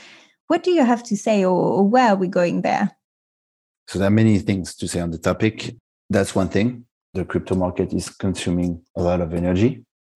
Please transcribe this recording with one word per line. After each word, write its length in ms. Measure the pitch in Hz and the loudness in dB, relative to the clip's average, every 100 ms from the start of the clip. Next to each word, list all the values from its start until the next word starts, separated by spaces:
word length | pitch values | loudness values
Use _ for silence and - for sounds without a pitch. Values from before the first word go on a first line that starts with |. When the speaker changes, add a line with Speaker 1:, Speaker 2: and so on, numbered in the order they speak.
| - - _ _ - | -20 -20 _ _ -2
Speaker 1:
What 160 | 349 | 0
do 80 | 359 | 2
you 120 | 349 | 2
have 200 | 240 240 | 4 2
to 120 | 240 202 | -2 -4
say, 280 | - 208 | 0 2
or, 100 | 185 | 2
or 300 | 180 165 127 202 | 2 2 2 4
where 220 | 247 247 | 4 4
are 80 | 196 | 2
we 100 | 185 | 0
going 360 | 190 175 185 | 0 0 0
there? 340 | - - 202 - _ _ _ _ _ _ _ _ - | -2 0 -2 -4 _ _ _ _ _ _ _ _ -10
Speaker 2:
So 120 | 90 | -2
there 100 | 98 | 2
are 20 | |
many 280 | 107 110 101 | 4 4 4
things 340 | - 98 85 - | 0 -4 -4 -8
to 120 | 90 | -6
say 120 | 87 | -4
on 120 | 85 | -4
the 60 | 82 | -4
topic. 580 | 95 90 110 - - - _ _ - | -2 0 0 -2 -10 -14 _ _ -4
That's 240 | 101 98 | -2 0
one 140 | - 92 | -2 -2
thing. 360 | 98 117 120 - _ _ | 0 0 -4 -12 _ _
The 100 | 95 | -8
crypto 300 | 87 87 - | -6 -6 -2
market 380 | 95 90 87 95 | -2 -2 -2 -4
is 160 | 90 - | -4 -8
consuming 760 | - 98 92 - 90 87 85 - - | -6 -6 -4 -4 -2 -2 -4 -10 -4
a 60 | |
lot 180 | 87 90 | -2 -2
of 140 | 82 | -2
energy. 500 | 85 87 90 117 117 - _ _ | -4 -2 2 0 -2 -12 _ _